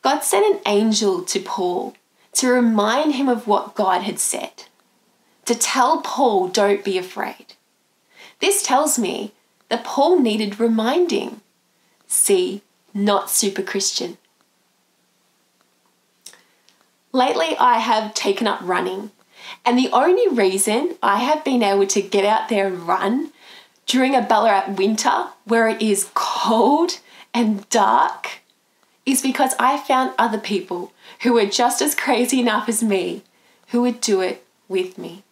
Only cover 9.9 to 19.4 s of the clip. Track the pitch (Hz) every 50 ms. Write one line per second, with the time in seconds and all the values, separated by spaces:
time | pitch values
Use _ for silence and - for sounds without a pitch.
9.9 | - 269 277 330 370 330 254 226 208 214 220 202 196 - 233 233 226 220 220 240
10.9 | 285 349 359 339 - - - - - - _ _ _ _ _ _ _ _ _ _
11.9 | _ _ _ _ - - - - 202 185 185 185 190 202 _ _ _ _ _ _
12.9 | _ 202 202 208 202 196 - - - - - 196 196 - 196 - - 202 196 -
13.9 | - - 185 175 - _ _ _ _ _ _ _ _ _ _ _ _ _ _ _
14.9 | _ _ _ _ _ _ _ _ _ _ _ _ _ _ _ _ _ _ _ _
15.9 | _ _ _ _ _ _ _ - - _ _ _ _ _ _ _ _ _ _ _
16.9 | _ _ _ _ - 262 247 285 - 320 330 320 302 - 240 247 240 226 220 240
17.9 | 220 220 220 208 - - - 202 196 - 233 202 - - 180 175 180 180 175 185
18.9 | 185 196 214 214 _ _ _ _ _ -